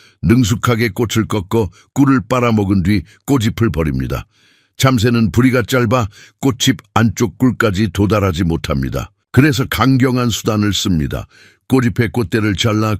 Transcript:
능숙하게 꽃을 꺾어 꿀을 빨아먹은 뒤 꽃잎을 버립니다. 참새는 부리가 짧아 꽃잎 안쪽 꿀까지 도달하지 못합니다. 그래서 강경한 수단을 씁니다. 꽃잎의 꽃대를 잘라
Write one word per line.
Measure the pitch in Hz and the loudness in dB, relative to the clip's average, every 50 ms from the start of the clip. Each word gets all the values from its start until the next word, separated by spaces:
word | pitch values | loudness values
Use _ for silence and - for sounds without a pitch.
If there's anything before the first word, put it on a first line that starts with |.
| - _ _ _ - | -20 _ _ _ 0
능숙하게 | 82 113 123 127 92 120 95 - - 123 110 117 117 | 2 4 4 4 2 0 -2 0 0 0 0 -2 -2
꽃을 | 92 - 120 104 - 113 107 - | -2 -4 -4 -2 0 -2 -2 -2
꺾어 | - 107 87 - - 117 110 85 - - _ _ _ | -4 -6 -6 -2 -2 -2 -2 -2 -6 -12 _ _ _
꿀을 | - 139 135 135 127 92 - | 2 2 4 2 0 0 -2
빨아먹은 | 127 127 123 120 113 107 101 92 101 98 85 | -2 0 2 2 2 2 2 2 0 0 2
뒤 | 90 104 98 78 - - _ _ | 2 0 0 -2 -6 -14 _ _
꽃잎을 | - 139 143 104 117 - - 117 113 | 0 0 0 0 0 0 0 -2 -2
버립니다. | 76 80 82 76 67 65 65 62 67 62 - - _ _ _ _ _ _ _ _ _ - | 0 -2 -2 -2 -2 -4 -4 -4 -6 -8 -8 -12 _ _ _ _ _ _ _ _ _ 0
참새는 | - 131 131 120 95 127 120 117 113 101 | 0 2 2 2 2 2 2 2 0 2
부리가 | 78 113 123 131 117 127 113 | 2 2 2 2 2 0 -2
짧아 | - 131 131 120 117 123 127 113 95 - - - - _ _ | 0 0 0 2 2 2 0 0 -2 -6 -14 -20 -20 _ _
꽃잎 | - 139 123 - - - 135 143 - _ _ | -2 -2 -2 0 0 0 0 -2 -6 _ _
안쪽 | 101 113 117 92 - 123 101 80 - | 0 0 0 0 0 -4 -4 -2 0
꿀까지 | 127 127 107 - - 110 95 87 113 104 - | 0 0 0 0 -2 -2 0 0 -2 -2 0
도달하지 | - 101 101 107 107 98 98 82 78 98 | 0 0 0 0 0 0 0 0 -2 -2
못합니다. | 85 80 78 - - 76 69 65 64 60 65 - - _ _ _ _ | -2 -2 -4 -4 -4 -4 -4 -4 -4 -6 -8 -8 -10 _ _ _ _
그래서 | - - 135 156 135 117 131 | 2 2 4 4 2 0 -2
강경한 | - - - 214 131 135 127 127 135 123 127 123 120 | -4 -2 0 2 2 4 4 2 2 0 0 0 -2
수단을 | 104 - - 117 110 107 104 104 95 | -2 -2 -2 -2 0 0 0 0 0
씁니다. | - - - 90 80 73 65 - 62 - - _ _ - - _ _ _ - | -2 -2 -2 -2 -2 -2 -4 -6 -8 -10 -12 _ _ -20 -20 _ _ _ 0
꽃잎의 | - 131 123 117 95 - 120 104 | 0 2 2 0 0 0 -2 -2
꽃대를 | - 123 117 90 - 113 104 107 101 | -2 -4 -4 -2 -2 -2 0 0 -2
잘라 | 90 - 120 107 107 110 110 107 95 | 0 0 0 0 0 0 -2 -2 -4